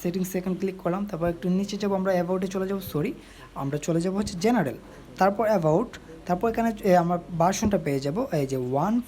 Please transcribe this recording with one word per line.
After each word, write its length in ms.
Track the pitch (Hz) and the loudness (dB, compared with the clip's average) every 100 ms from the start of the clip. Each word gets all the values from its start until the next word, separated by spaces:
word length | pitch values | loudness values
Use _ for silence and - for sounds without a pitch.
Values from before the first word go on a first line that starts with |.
সেটিংসে 340 | 180 180 185 185 | -4 -2 -4 -4
এখন 120 | 185 175 | -4 -2
ক্লিক 180 | 190 185 | -4 -4
করলাম, 180 | 175 185 202 | -4 -2 -4
তারপর 180 | 165 170 170 | -2 -2 -2
একটু 120 | 180 180 | 0 0
নিচে 160 | 202 208 | -2 -4
যাব 100 | 208 196 | -2 0
আমরা 120 | 190 180 | 2 2
অ্যাবাউটে 300 | 175 185 190 196 | 2 0 -2 -2
চলে 120 | 190 | -2
যাব, 80 | 196 185 | -4 -4
সরি, 180 | 151 180 330 - - - - | -4 -2 -4 -12 -20 -16 -8
আমরা 160 | 139 147 - | -4 -4 0
চলে 120 | 165 175 | 0 0
যাব 80 | 190 | -2
হচ্ছে 160 | 208 190 | -4 0
জেনারেল, 340 | 214 240 147 110 - - - - | 2 2 2 -4 -12 -20 -16 0
তারপর 260 | 190 202 220 | 2 4 2
অ্যাবাউট, 380 | 214 156 156 247 - - - - | 4 4 4 2 -6 -18 -12 -4
তারপর 180 | 180 233 | 0 0
এখানে, 160 | 226 233 214 208 | 0 0 0 6
এ, 20 | 180 | 6
আমার 160 | 170 180 175 170 | 6 0 -2 2
ভার্সনটা 360 | 165 190 220 196 160 | 2 2 2 2 2
পেয়ে 140 | 139 139 | -2 0
যাব 120 | 165 269 165 | -2 -2 -2
এই 60 | 135 | 0
যে 60 | 131 123 | -2 -2
ওয়ান 220 | 135 175 240 | 0 2 0